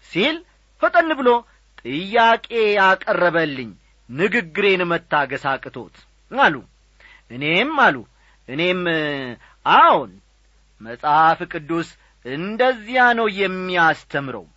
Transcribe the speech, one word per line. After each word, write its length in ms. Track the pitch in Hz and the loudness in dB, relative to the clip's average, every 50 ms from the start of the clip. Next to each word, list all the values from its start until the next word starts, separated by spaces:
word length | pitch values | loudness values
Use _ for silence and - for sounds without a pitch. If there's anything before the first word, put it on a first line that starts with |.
| _ - | _ -8
ሲል 260 | - 165 208 294 453 339 - _ _ _ _ _ _ _ | -4 -2 -2 -2 -2 -4 -10 _ _ _ _ _ _ _
ፈጠን 280 | - 311 - 349 330 320 | -2 2 2 2 2 2
ብሎ 180 | 311 269 269 247 240 240 233 _ _ _ _ _ _ | -2 0 2 2 2 2 0 _ _ _ _ _ _
ጥያቄ 680 | - _ 117 131 151 185 196 208 233 226 226 226 226 - - 226 233 220 208 208 | -16 _ -8 -8 -6 -6 -2 0 2 4 4 2 2 -2 -6 -2 0 0 2 2
ያቀረበልኝ 960 | 208 190 190 190 185 - - 202 175 175 175 160 165 160 156 139 131 127 110 95 _ _ _ _ _ _ _ | 2 4 4 2 2 0 -4 0 2 2 2 2 2 -2 -2 -4 -8 -10 -12 -14 _ _ _ _ _ _ _
ንግግሬን 720 | 120 139 180 220 190 240 190 165 151 196 202 202 190 180 180 | -4 -2 -2 0 0 -2 -4 -4 -6 -2 0 0 2 0 0
መታገስ 580 | 175 170 160 _ _ 165 147 143 127 135 135 - | -2 -2 -4 _ _ -2 -2 -2 -2 -6 -6 -4
አቅቶት 500 | 143 135 127 - 131 - 127 110 85 _ - _ _ _ _ _ _ | -4 -4 -4 -8 -14 -14 -16 -16 -16 _ -20 _ _ _ _ _ _
አሉ። 240 | - 254 277 208 156 127 95 _ _ _ _ _ _ _ - - - _ _ _ | 0 2 2 2 2 0 -12 _ _ _ _ _ _ _ -20 -20 -20 _ _ _
እኔም 420 | 110 123 143 151 165 185 233 294 320 285 | -12 -8 -4 -2 0 0 -2 -2 0 2
አሉ፣ 180 | 247 208 151 127 107 _ _ _ _ _ _ _ _ | 2 2 2 0 -10 _ _ _ _ _ _ _ _
እኔም 340 | - 127 147 170 180 180 185 180 170 165 160 151 147 147 139 135 123 120 - _ _ _ _ _ | -12 -6 -4 -2 -2 -2 -2 -2 -2 -2 -2 -2 -4 -6 -6 -8 -10 -12 -16 _ _ _ _ _
"አዎን፣ 460 | 131 170 247 320 339 262 170 131 101 90 98 _ _ _ _ _ _ _ _ _ _ _ _ | 4 6 6 6 6 4 2 0 -6 -14 -20 _ _ _ _ _ _ _ _ _ _ _ _
መጽሐፍ 580 | 104 110 120 123 - 151 147 156 160 160 165 160 175 | -16 -16 -14 -6 -2 0 2 4 4 4 2 0 -4
ቅዱስ 420 | 170 - 170 151 143 165 170 165 - - _ _ _ _ _ _ | -10 -10 -12 -8 -6 -6 -6 -6 -8 -12 _ _ _ _ _ _
እንደዚያ 760 | 123 131 147 175 196 220 226 247 254 254 226 208 214 254 254 247 240 240 | -10 -8 -8 -8 -8 -2 0 0 0 0 -2 -8 -4 2 4 4 4 4
ነው 140 | 233 226 220 | 2 0 -2
የሚያስተምረው። 1120 | 190 196 196 190 190 185 185 185 180 180 165 160 151 - - _ - 147 139 131 120 107 87 _ _ | 0 -2 -2 -2 -2 -6 -6 -4 0 2 2 2 2 0 -6 _ -8 -8 -6 -6 -10 -12 -14 _ _